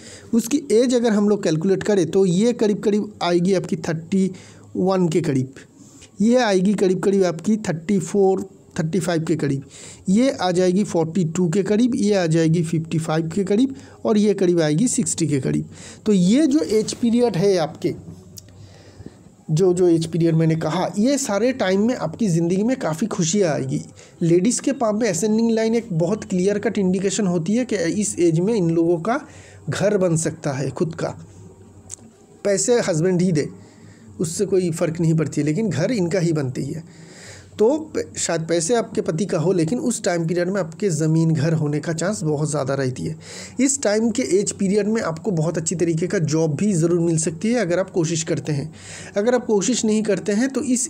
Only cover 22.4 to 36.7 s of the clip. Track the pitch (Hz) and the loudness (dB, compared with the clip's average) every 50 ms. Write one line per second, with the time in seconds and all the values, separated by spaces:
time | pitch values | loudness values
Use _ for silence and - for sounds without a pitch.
22.4 | 165 170 190 190 208 240 262 - - 165 156 - 226 - - - 170 - - 208 | 2 0 0 0 0 0 -2 -2 -2 -4 -2 -2 -4 -4 -2 -2 -2 0 2 2
23.4 | 190 160 139 135 135 131 147 156 156 - - - - - - - 170 160 165 180 | 2 2 0 -2 -2 -4 -4 -6 -6 -10 -16 -20 -20 -20 -6 -2 2 4 4 4
24.4 | 180 247 240 - - 294 254 269 247 214 208 214 247 214 180 - 220 214 214 220 | 4 2 0 0 -2 -2 -2 0 0 -2 0 0 0 0 0 0 0 0 2 2
25.4 | 233 233 226 220 226 226 226 233 226 - 175 156 175 180 214 208 - - 196 180 | 2 2 2 2 2 0 0 0 -2 -2 -2 0 0 0 0 -4 -4 -4 -2 0
26.4 | 180 202 208 208 202 - 190 214 190 185 185 196 185 196 190 - 208 180 175 175 | 0 0 0 0 -2 -2 0 0 0 2 0 0 0 -2 0 0 0 0 0 0
27.4 | 160 196 208 247 254 247 226 185 165 165 165 208 202 - - - 175 170 156 165 | 0 0 0 0 0 -2 -2 -2 -2 -2 0 -2 -2 -4 0 2 2 2 4 2
28.4 | 180 208 240 208 175 165 165 170 165 170 175 160 165 214 240 302 - - - - | 2 2 2 2 2 2 2 2 2 2 0 0 0 -2 -4 -4 -6 -10 -16 -20
29.4 | - - - - - 151 123 - 180 208 208 190 185 180 165 160 - 160 160 - | -20 -20 -20 -12 -8 -8 -4 0 0 0 2 2 2 2 0 0 0 -2 -6 -4
30.4 | - 151 135 131 139 135 131 - 180 160 - - 156 139 - - - - - - | -6 -6 -4 -4 -4 -6 -4 -4 -4 -4 -4 -6 -6 -8 -8 -10 -16 -20 -20 -20
31.4 | - - - - - - - - - - - - - - - - - - - - | -20 -20 -20 -20 -20 -20 -20 -20 -20 -20 -20 -20 -20 -20 -20 -20 -20 -20 -18 -4
32.4 | - 202 196 190 - 254 240 233 180 202 175 151 165 190 185 170 180 190 165 151 | -2 0 0 0 2 2 2 2 2 0 0 0 2 2 2 2 2 2 2 0
33.4 | - - - - - - - - - - - - - - - - 190 160 - - | -2 -4 -8 -14 -20 -20 -20 -20 -20 -20 -20 -20 -20 -20 -8 -6 -6 -6 -2 -4
34.4 | 202 160 196 185 185 175 160 - 180 156 - - 170 160 165 160 151 131 - 147 | -2 0 0 0 0 0 -2 -2 -2 -2 0 0 2 2 2 2 0 0 -2 -2
35.4 | 147 151 151 202 226 202 123 127 170 214 262 208 175 165 175 190 165 170 156 151 | -2 0 0 0 -2 -2 0 0 0 0 0 0 0 0 0 0 0 0 0 0
36.4 | 135 127 127 - 143 139 | -2 -4 -4 -6 -8 -8